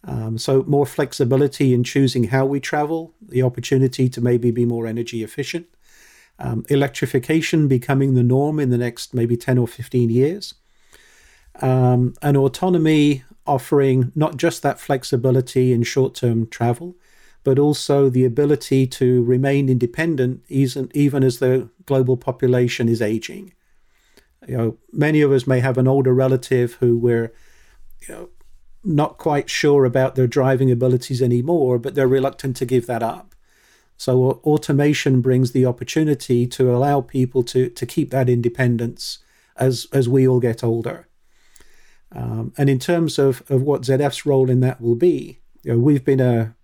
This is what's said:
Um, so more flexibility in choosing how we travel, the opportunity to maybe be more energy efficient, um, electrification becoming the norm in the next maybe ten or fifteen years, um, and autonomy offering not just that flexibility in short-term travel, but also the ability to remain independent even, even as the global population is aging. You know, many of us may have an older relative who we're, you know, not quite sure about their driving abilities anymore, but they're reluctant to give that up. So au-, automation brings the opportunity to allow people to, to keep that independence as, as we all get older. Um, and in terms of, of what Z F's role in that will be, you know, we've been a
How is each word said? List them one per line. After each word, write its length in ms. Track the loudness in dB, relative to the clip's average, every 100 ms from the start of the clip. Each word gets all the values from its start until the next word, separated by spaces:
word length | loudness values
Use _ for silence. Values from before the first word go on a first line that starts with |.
| -8
Um, 320 | -8 -6 -6
so 260 | 0 0
more 220 | 2 0 0
flexibility 880 | -2 -4 -2 0 2 0 0 2
in 100 | 2
choosing 420 | 0 0 0 0 0
how 200 | 0 0
we 160 | -2
travel, 520 | -4 -4 -2 -4 -8 _
the 220 | -6 -2
opportunity 640 | 0 -2 -2 2 2 0 -2
to 140 | 0
maybe 280 | 0 2 0
be 140 | 0
more 240 | -2 -2 -6
energy 360 | -6 -6 -8
efficient, 440 | -8 -8 -8 -8 -12 _ _ _ -20 _ _ _
um, 240 | -8 -8 -2
electrification 1000 | 0 0 -4 -4 -4 -2 -2 0 0 2
becoming 460 | 0 0 0 2
the 100 | 2
norm 380 | 2 2 0 -2
in 80 | 0
the 80 | 0
next 360 | -2 -8 -8
maybe 220 | -4 -2 -2
ten 220 | 0 0
or 100 | 0
fifteen 420 | -6 -4 0 2
years, 440 | 2 0 -2 -14 -20 _ _ _ -20 _ _ _ _ _ -6
um, 520 | 0 2 4 2 0 -2
and 160 | 0 2
autonomy 880 | 2 0 0 2 4 4 2 0 -6 -14 -4
offering 680 | -4 2 2 4 2 0 0
not 220 | -2 0
just 260 | -2 0
that 160 | -4 -4
flexibility 920 | -4 -6 -2 0 2 0 0 0 2
in 100 | 2
short-term 640 | 0 0 -2 -2 -2 -2 -4
travel, 480 | -2 -2 -2 -8 -16 _ _ -20 _
but 160 | 0 2
also 500 | 2 0 0 2 2
the 140 | 2
ability 640 | 0 0 0 0 0 0 0
to 340 | 0 2 2 2
remain 420 | 0 2 0 0
independent 760 | 0 -2 -2 -4 -2 -2 -4 _
even, 420 | -2 -2 -2 -6 0
even 300 | 0 2 0
as 140 | 2
the 280 | 0 0 -2 _ -2
global 300 | 0 2 0
population 720 | -4 -2 0 2 0 0 -2
is 140 | 0
aging. 520 | -2 -4 -8 -16 -18 _ _ _ _ _ _ _ _ _ -8
You 100 | -4
know, 200 | -4 -4 _
many 260 | -2 2 4
of 140 | 4
us 120 | 2 2
may 140 | 0
have 180 | 0 2
an 120 | 2
older 240 | 2 2
relative 640 | 2 2 0 0 0 0 0
who 220 | 0 2
we're, 360 | 2 0 -4 -12 -20 -20 -20 -20 -20 -20 -18
you 60 |
know, 160 | -18 -18 -20 -20 -20 -20 -10
not 360 | -2 0 -2 -2
quite 320 | -2 -2 -2
sure 340 | 0 4 4
about 320 | 4 2 0 0
their 100 | 0
driving 460 | 2 2 2 2
abilities 500 | 2 2 0 -2 -2
anymore, 560 | 0 0 0 0 2 0
but 180 | -2 -2
they're 120 | 2
reluctant 480 | 2 0 -4 -8 -6
to 100 | -2
give 200 | -2 0
that 180 | -4
up. 320 | -4 -6 -18 _ _ _ _ _ _ _
So 260 | 0 2
au-, 180 | 2 0 0
automation 760 | 0 0 0 2 0 2 2
brings 320 | 2 2 2
the 140 | 2 0
opportunity 800 | -2 -4 -2 0 -2 0 0 0
to 260 | 0 2
allow 280 | 2 2 0
people 420 | -2 -4 -2 -2
to, 240 | 0 -2 -2
to 180 | -4 -6
keep 240 | -4 -2
that 180 | -2 0
independence 920 | 0 -2 0 0 0 -4 -8 -14 -16 _ _ _ -2
as, 280 | -2 -2 -4
as 160 | -2 2
we 180 | 2 4
all 140 | 2
get 240 | 0 -2
older. 460 | -4 -4 -6 -12 _ _ _ _ _ -20 -20 -20 -20 _ _
Um, 400 | -12 -8 -8 -8 -2
and 120 | 0
in 100 | 0
terms 400 | 0 0 0 2
of, 240 | 0 0 -2
of 100 | 0
what 200 | 0 -2
Z 120 | 0 0
F's 300 | 0 -2 0
role 240 | 2 4
in 120 | 2
that 180 | 0 -2
will 160 | -2 2
be, 440 | 2 0 -6 -18 -20 -14
you 120 | -2
know, 40 | 0
we've 280 | 2 2 2
been 160 | 2
a 340 | 2 0 -2 -10